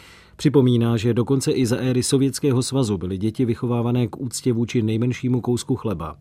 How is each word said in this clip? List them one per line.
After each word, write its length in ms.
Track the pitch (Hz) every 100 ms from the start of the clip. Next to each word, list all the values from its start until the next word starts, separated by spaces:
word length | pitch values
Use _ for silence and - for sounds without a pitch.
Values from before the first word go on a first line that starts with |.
| - - - -
Připomíná, 600 | 151 139 127 120 117 117
že 180 | 117
dokonce 380 | 117 113 135 156
i 140 | 139 120
za 100 | 123
éry 260 | 127 127
Sovětského 600 | 120 139 135 - 147 127
svazu 360 | 123 135 117 98
byly 200 | 90 95
děti 260 | 107 107
vychovávané 600 | 123 117 120 120 117 123 113
k 140 | -
úctě 320 | 123 - 131
vůči 300 | 117 117 123
nejmenšímu 580 | 110 110 123 117 127 123
kousku 360 | 120 120 - 127
chleba. 400 | 113 87 80 76